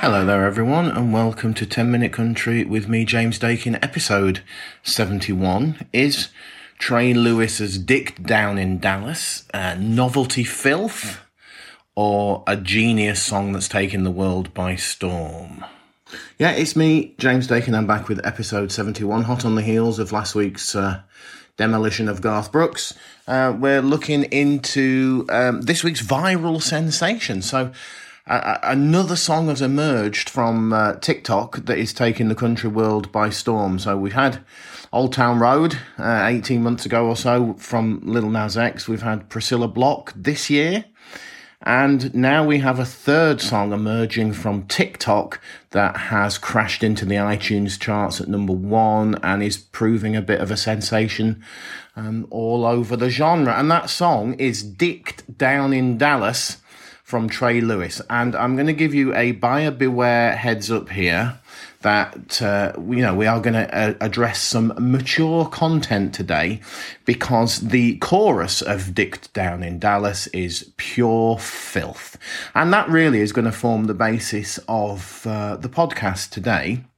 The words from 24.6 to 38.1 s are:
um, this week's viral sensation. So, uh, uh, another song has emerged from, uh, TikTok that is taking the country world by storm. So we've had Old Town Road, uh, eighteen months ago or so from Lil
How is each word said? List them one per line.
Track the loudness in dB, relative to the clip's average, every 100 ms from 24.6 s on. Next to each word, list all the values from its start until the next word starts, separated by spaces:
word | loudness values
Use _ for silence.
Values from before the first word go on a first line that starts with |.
| -2 0 2 2 2 0 0
um, | 0 2 0
this | 0 0
week's | 0 -4
viral | -2 0 0 0 0 -2
sensation. | -2 -2 -2 0 -2 -2 -4 -4
So, | -2 -2 -4 -8 -20 -20 -20 -20 -4
uh, |
uh, | -2 0 -2
another | 0 2 4 4 2 0
song | 0 2 0
has | 0
emerged | 0 2 2 0 0 -2 -4
from, | -2 0 2 2
uh, | 2 2 0
TikTok | -2 -2 0 -2 -2 -8
that | -4 -2
is | -2
taking | 0 -2 2 0
the | 0
country | 0 0 -2
world | 0 2 0 -2
by | -2 -2
storm. | -2 -2 0 0 -2
So | -2 -2
we've | 0
had | 0 0 -2 -14 -20 -20 -20 -6
Old | 0 0
Town | 2 2 4
Road, | 4 6 2 0 -10 -6
uh, | -2 2 2
eighteen | 0 0 0
months | 2 0 0
ago | 0 2
or | 0
so | 2 2 2
from | -2 -4 0 0 -2
Lil | -2